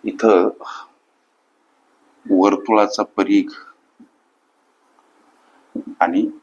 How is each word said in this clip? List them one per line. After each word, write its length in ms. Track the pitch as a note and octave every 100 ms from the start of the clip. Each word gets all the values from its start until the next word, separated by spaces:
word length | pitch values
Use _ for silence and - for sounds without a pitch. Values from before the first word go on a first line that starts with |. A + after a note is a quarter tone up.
इथं 440 | A2 - A2+ F#2+ F2 - - - - _ _ _ _ _ _ _ _ _ _ _ _ _ -
वर्तुळाचा 760 | F#2+ G2 G2 - G#2+ G2+ - G2+ -
परिघ 340 | F#2+ G2+ F#2+ - - _ _ _ _ _ _ _ _ _ _ _ _ _ _ _ _ _ _ _ _ - - -
आणि 280 | - C#4 D#4 -